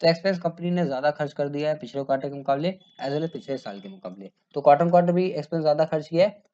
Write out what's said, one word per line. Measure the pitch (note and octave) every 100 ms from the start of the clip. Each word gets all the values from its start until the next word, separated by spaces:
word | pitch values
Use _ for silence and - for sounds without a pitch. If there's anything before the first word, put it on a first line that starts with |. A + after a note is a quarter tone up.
तो | E3
एक्सपेंस | E3 G3 F3+
कंपनी | E3+ D#3+ F3
ने | F3 D3+
ज़्यादा | C3 D3
खर्च | D3 D3
कर | - C#3+
दिया | C#3+ D3+
है | D3+
पिछले | A#2 C#3
क्वार्टर | C3+ C3+ C#3+
के | C#3
मुकाबले, | C#3 C#3 F3 F#3+ _ -
as | C3
well | D3+
as | E3
पिछले | B2+ C3+ C3
साल | A2 G2
के | G2
मुकाबले। | F#2+ F2+ G2 G2 _ _
तो | D3
quarter | C#3+ C#3+ E3+
on |
quarter | F3 F3
भी | F3 F#3
एक्सपेंस | D3+ D3 E3
ज़्यादा | D#3 D3+ D#3
खर्च | D#3 D3+
किया | E3 G3+
है, | - _